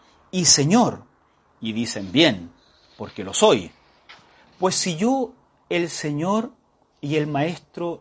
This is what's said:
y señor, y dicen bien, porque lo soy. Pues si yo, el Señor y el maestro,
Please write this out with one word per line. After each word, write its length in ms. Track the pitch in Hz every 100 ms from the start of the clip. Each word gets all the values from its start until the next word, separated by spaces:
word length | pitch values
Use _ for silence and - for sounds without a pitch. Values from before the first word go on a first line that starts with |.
| _ _ _
y 140 | 185
señor, 580 | 165 - 143 220 190 95 - _ _ _ _ _
y 120 | 110
dicen 400 | 110 117 107 98
bien, 400 | 131 160 98 85 - _ _ _ -
porque 280 | 101 -
lo 100 | 95
soy. 380 | - 214 127 85 - _ _ - - _ _ _ -
Pues 160 | 185 -
si 200 | 190 156
yo, 360 | 226 269 247 - _ _ -
el 220 | 175 170
Señor 640 | - 156 147 175 214 233 - _ _ _ _
y 160 | 143 156
el 100 | 151
maestro, 720 | 139 160 165 - - 175 156